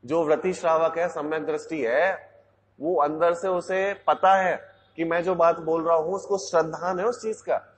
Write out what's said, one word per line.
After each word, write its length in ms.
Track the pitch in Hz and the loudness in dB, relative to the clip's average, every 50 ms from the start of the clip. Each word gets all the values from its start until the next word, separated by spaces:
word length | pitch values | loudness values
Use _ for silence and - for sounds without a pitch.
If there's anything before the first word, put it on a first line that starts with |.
| _ | _
जो 200 | 120 147 165 165 | -2 -2 0 2
वृत्ति 280 | 147 151 147 160 185 180 | 2 0 0 2 -2 -4
श्रावक 440 | 175 - 165 165 160 165 160 160 165 | -2 0 0 2 2 2 0 0 0
है, 100 | 170 175 | -4 -2
सम्यक 360 | 170 165 147 151 160 160 147 | -4 -6 -6 -4 -4 -4 -4
दृष्टि 360 | 151 151 151 151 - 160 156 | -4 -6 -6 -6 -8 -6 -4
है, 320 | 127 113 120 139 170 190 190 - - - _ - _ _ _ _ _ _ _ _ | -2 0 2 2 2 2 0 -4 -10 -20 _ -20 _ _ _ _ _ _ _ _
वो 160 | 131 160 185 160 | -4 -2 0 2
अंदर 320 | 143 147 156 156 165 170 175 | 2 0 0 2 2 2 2
से 140 | 170 185 190 | 2 -2 -2
उसे 440 | 185 175 170 - 190 190 190 202 196 196 - - | -2 -2 -2 -2 -2 -2 -2 -2 -4 -4 0 0
पता 260 | - - - 190 190 | 0 4 6 4 6
है 200 | 190 190 180 156 - - - - _ _ _ _ - | 6 4 2 0 -2 -6 -16 -20 _ _ _ _ -6
कि 80 | 165 | -4
मैं 160 | 165 165 170 170 | -2 0 0 0
जो 120 | 180 185 | 0 2
बात 240 | 170 165 170 165 160 | 4 4 4 4 2
बोल 220 | 165 156 160 165 160 | 0 -2 -2 0 2
रहा 140 | 170 170 165 | 2 2 2
हूं 160 | 156 165 190 | 2 0 -4
उसको 240 | 196 190 - 202 190 | -6 -4 -4 -4 -4
श्रद्धान 600 | 190 - - 165 160 160 160 156 165 180 185 180 | -4 0 0 2 2 2 -4 -6 -4 -4 -4 -2
है 60 | 190 | -2
उस 160 | 233 240 - - | -2 -4 -4 -6
चीज 180 | 220 220 - | -8 -8 -8
का। 200 | - 180 147 107 - - _ | -4 -4 -4 -4 -4 -10 _